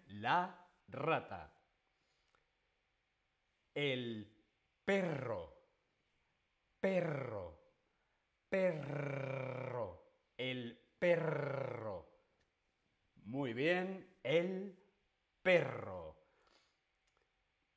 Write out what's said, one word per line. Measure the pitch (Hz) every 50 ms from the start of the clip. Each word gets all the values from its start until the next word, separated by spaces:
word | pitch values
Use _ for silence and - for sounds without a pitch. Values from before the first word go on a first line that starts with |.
| - -
la | 98 104 107 120 151 175 180 190 185 - - - _ _ _ -
rata. | - - 135 160 160 127 - - 101 87 80 76 - _ _ _ _ _ _ _ _ _ _ _ _ _ _ _ _ _ _ _ _ _ _ _ _ _ _ _ _ _ _ _ _ _ _ _ _ _ _ _ _ _ _ _ _
El | 143 147 143 131 127 123 120 113 110 101 - - _ _ _ _ _ _ _ _ _ _
perro. | - 196 196 185 170 156 135 123 117 110 92 82 76 - - - _ _ _ _ _ _ _ _ _ _ _ _ _ _ _ _ _ _ _ _ _ _ _
Perro. | - 190 190 180 170 160 147 139 127 120 110 101 90 85 78 - - _ _ _ _ _ _ _ _ _ _ _ _ _ _ _ _ _
Perro. | - 190 185 185 165 156 139 135 143 143 143 143 139 135 135 135 135 131 127 127 123 127 127 123 123 123 113 95 95 - - - _ _ _ _ _ -
El | 123 127 127 127 120 117 113 - _ _ _ _
perro. | - 175 170 160 156 156 147 143 143 139 131 135 - - 113 113 110 110 95 85 78 - - _ _ _ _ _ _ _ _ _ _ _ _ _ _ _ _ _ _ _ _ - -
Muy | 98 120 139 143 123 110
bien, | 120 143 165 180 180 185 190 190 185 - - - _ -
el | 127 151 170 175 190 190 185 196 202 180 - - _ _ _ _ _ _ _ _ _ _ _ -
perro. | 185 180 165 143 127 120 110 - 101 92 90 82 78 76 - _ _ _ _ _ _ _ _ _ _ _ _ _ _ _ _ _ _ _ _ _ _ _ _ _ _ _ _ _ _ _